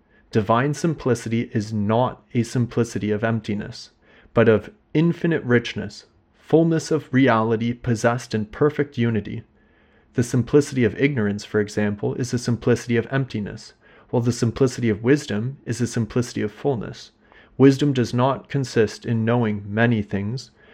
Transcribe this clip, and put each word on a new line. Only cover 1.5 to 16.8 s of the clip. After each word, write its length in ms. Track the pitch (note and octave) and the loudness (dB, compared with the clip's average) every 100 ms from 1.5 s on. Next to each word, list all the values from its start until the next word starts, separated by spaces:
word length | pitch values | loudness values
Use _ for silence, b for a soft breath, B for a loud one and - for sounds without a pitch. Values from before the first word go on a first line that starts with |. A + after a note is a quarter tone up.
is 180 | A#2 G#2 | -4 -4
not 520 | A2 G2+ A2+ B2+ - _ | -2 0 2 0 -4 _
a 80 | B2 | -2
simplicity 680 | A#2 C3 A2+ - A2+ - G#2 | -2 -2 -2 -2 -2 -2 -2
of 120 | G#2 | 0
emptiness, 680 | A2+ A2+ G#2+ G#2 - - - _ b b b | 0 -2 -4 -6 -8 -14 -20 _ b b b
but 160 | - A2+ | 4 6
of 220 | G#2 - - _ D3+ | 4 2 -16 _ 0
infinite 480 | E3+ - E3+ D#3+ | 2 2 0 -2
richness, 600 | B2 A#2+ - - G2+ - - _ _ _ | 2 2 2 -6 -10 -12 -20 _ _ _
fullness 560 | - D#3 E3 D#3+ - | 2 4 4 2 0
of 200 | D#3 - | -2 0
reality 640 | B2+ C3 A2+ A2+ A2+ A#2 | 4 4 4 2 0 -2
possessed 640 | A#2+ - A2 A#2+ A#2+ - A2 | -4 -2 0 0 0 -2 -6
in 100 | G#2 | -4
perfect 520 | - D3 - C#3+ - | 0 0 0 -4 -2
unity. 460 | A#2 A2+ G2+ A2+ - _ b b b b b - | -2 -2 -4 -8 -12 _ b b b b b -4
The 80 | |
simplicity 600 | A#2+ B2+ A2+ D3 C#3 C3 | 0 0 2 2 2 0
of 160 | A2 - | 0 2
ignorance, 460 | C#3 C#3 G#2 G2+ - | 0 0 -2 -4 -4
for 160 | G#2 | -2
example, 520 | G2+ - G#2 G#2 B2 C3+ | -2 -2 -2 -2 -4 -4
is 160 | A#2+ | -4
the 60 | A#2+ | -4
simplicity 600 | B2 A#2 - A#2 - A#2 | -2 -2 0 0 0 -2
of 100 | A2 | 0
emptiness, 640 | C3+ C3 A2 G2 G#2+ - _ b b b | -4 -4 -6 -8 -10 -16 _ b b b
while 120 | B2+ | -2
the 120 | A#2+ | 0
simplicity 560 | A#2+ A#2 - C3+ B2+ A#2 | 0 0 2 0 2 -2
of 120 | G2+ | 0
wisdom 560 | A2+ D3 - G#2 A#2+ C#3 - | 2 0 0 -6 -6 -8 -8
is 140 | A#2 | -4
the 80 | A#2 | -4
simplicity 540 | - G#2+ B2+ A#2+ - | -2 -2 -2 -2 -4
of 100 | G#2 | -6
fullness. 600 | - C#3+ B2 | -4 -4 -4